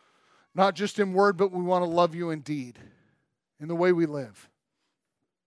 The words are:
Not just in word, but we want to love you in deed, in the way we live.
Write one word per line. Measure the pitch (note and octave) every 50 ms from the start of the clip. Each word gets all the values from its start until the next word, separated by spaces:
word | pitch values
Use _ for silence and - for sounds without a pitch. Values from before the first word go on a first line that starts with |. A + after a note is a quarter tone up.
| _ _ _ _ _ _ _ _ _ _ -
Not | E3+ A3 - D4
just | D3+ G3+ G3 - -
in | G3+ F#3+
word, | F3+ F#3 G3+ G3+ G3
but | E3 G3+ G3
we | F3+ F3+
want | F3 F3+ F#3 F3+ F3+
to | E3+
love | E3 F3 F3 E3+ D#3+
you | E3+ F3 E3+
in | D#3+ D#3
deed, | C3 C#3+ D3+ D3 B2+ B2 A#2+ - - - _ _ _ _ _ _ _ _ _ _ _ _ _ -
in | D3 D#3+
the | E3+
way | E3 F3 F#3
we | F3+ E3 E3
live. | D3+ D3 C#3+ B2+ A2 G2+ - - _ _ _ _ _ _ _ _ _ _ _ _ _ _ _ _ _ _ _ _